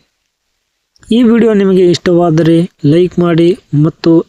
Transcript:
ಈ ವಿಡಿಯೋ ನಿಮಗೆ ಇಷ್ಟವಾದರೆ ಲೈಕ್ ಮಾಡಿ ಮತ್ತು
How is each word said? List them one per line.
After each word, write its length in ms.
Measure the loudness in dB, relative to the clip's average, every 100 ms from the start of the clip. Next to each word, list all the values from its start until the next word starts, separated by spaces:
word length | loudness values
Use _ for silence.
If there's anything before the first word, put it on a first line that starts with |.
| _ _ _ _ _ _ _ _ _ _ -4
ಈ 100 | 0
ವಿಡಿಯೋ 320 | 0 0 0
ನಿಮಗೆ 360 | 0 0 0 0
ಇಷ್ಟವಾದರೆ 800 | 0 -2 0 0 0 0 0 -2 _ -2
ಲೈಕ್ 320 | 0 0 -2
ಮಾಡಿ 400 | -2 0 0 -2 _ -2
ಮತ್ತು 420 | -2 -2 0 0